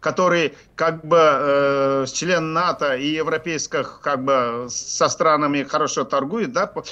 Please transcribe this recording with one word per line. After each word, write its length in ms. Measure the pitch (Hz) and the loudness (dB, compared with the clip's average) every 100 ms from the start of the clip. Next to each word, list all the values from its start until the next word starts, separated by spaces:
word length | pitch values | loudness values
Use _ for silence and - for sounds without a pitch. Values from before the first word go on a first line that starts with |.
который 520 | 156 156 180 170 156 - - - | -4 2 2 2 0 -4 -14 -4
как 300 | 160 160 156 | -2 -2 2
бы, 120 | 170 | 6
э, 880 | 156 135 143 143 139 139 135 135 131 | 6 4 2 2 4 2 2 0 -2
член 420 | - 180 175 160 | -4 0 0 0
нато 420 | 165 180 - 147 131 | 0 0 0 -2 -2
и 120 | 143 | -2
европейских, 920 | 156 156 156 170 156 - 156 127 - | -2 -2 -4 -4 -6 -4 -4 -4 -6
как 220 | 147 139 135 | -4 -2 0
бы, 420 | 135 120 120 123 | 2 0 -4 -8
со 380 | - - - 156 | -10 -6 -2 0
странами 560 | - 160 151 147 143 | 2 2 2 2 0
хорошо 400 | 135 156 143 156 | -2 -2 -2 -2
торгует, 480 | 127 139 135 226 170 | -2 -2 -2 -4 -2
да, 160 | 156 202 | -2 -4
по 160 | - - | -6 -12